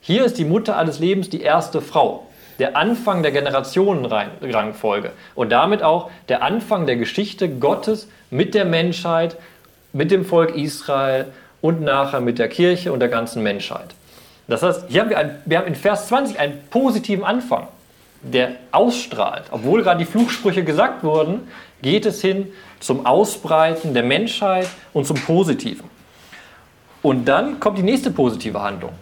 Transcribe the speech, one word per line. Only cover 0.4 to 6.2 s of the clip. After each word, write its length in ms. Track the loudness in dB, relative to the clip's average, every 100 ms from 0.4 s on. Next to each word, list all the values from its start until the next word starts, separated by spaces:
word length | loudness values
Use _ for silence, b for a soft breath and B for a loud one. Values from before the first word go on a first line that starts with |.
| 0
Mutter 300 | 0 0 0
alles 220 | -2 0
Lebens 300 | 0 0 -2
die 140 | -4
erste 400 | 2 2 2 -6
Frau, 440 | -2 2 2 -2 -14 B B B
der 160 | 0
Anfang 480 | 2 0 0 0 0
der 100 | 2
Generationenrangfolge 1800 | 0 0 -2 0 0 2 0 -2 -2 -4 -8 -2 0 -2 -2 -2 -2 -4 B B
und 160 | -6 2
damit 300 | 4 4 2
auch 280 | 2 2 -2 B